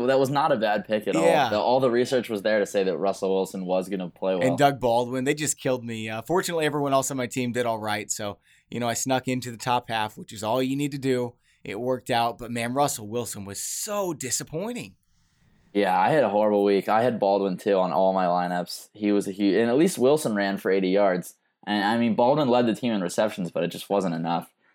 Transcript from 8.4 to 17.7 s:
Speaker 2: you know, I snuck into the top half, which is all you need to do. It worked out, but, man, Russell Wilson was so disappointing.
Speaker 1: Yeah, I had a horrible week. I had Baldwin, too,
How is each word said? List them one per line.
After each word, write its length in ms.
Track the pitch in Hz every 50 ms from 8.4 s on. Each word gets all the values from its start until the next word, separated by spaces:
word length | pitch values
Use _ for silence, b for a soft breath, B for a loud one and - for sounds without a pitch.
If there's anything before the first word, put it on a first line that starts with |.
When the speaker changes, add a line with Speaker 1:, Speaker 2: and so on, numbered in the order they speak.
| b b b b b b
Speaker 2:
you 100 | - 117
know, 80 | 120 117
I 60 | 113
snuck 340 | - - 131 131 127 - -
into 220 | 127 127 123 123
the 80 | 113 107
top 320 | - 131 123 123 - -
half, 260 | 113 110 107 107 -
which 160 | - 92 -
is 120 | 117 101 107
all 180 | - 123 131
you 140 | 131 131 135
need 160 | 143 147 143
to 80 | 143 139
do. 340 | 127 135 127 123 123 117 - _ _ _ _ _ -
It 160 | - 98 104
worked 300 | 120 127 131 123 - -
out, 300 | 123 117 117 120 101 -
but, 100 | 123 113
man, 240 | 117 117 117 120 123
Russell 340 | 139 147 143 - - 107 101
Wilson 380 | 110 120 113 - - 107 98
was 160 | 98 101 -
so 540 | - - - - - 220 208 208 196 175 156
disappointing. 800 | - 131 123 - - 143 - 143 160 196 240 247 233 120 95 - _ _ _ _ _ _ _ _ _ _ _ _ _ _ _ -
Speaker 1:
Yeah, 220 | 101 101 92 90
I 140 | 90 95 117
had 140 | 156 151 123
a 60 | 101
horrible 340 | 98 104 107 107 104 101 101
week. 260 | 101 101 95 - 110
I 140 | 104 113 120
had 160 | 127 113 98
Baldwin, 380 | 101 98 98 101 98 98 92 90
too, 180 | - 107